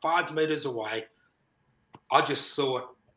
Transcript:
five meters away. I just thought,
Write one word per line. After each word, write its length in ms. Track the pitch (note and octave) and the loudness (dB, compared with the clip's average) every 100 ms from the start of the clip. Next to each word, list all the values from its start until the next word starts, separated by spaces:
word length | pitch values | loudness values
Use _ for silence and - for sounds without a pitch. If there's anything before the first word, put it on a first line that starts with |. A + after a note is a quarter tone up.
five 300 | D#3+ E3+ D#3+ | -2 0 0
meters 340 | D#3 D#3 D3+ C3+ | 0 0 0 -2
away. 380 | A#2 A2 A2 - _ _ _ _ _ _ _ _ - - | -4 -2 -4 -6 _ _ _ _ _ _ _ _ -16 2
I 120 | C3+ | 4
just 340 | C3 C3+ - - | 4 0 -2 -2
thought, 400 | C3+ B2+ - - _ | 0 -2 -6 -18 _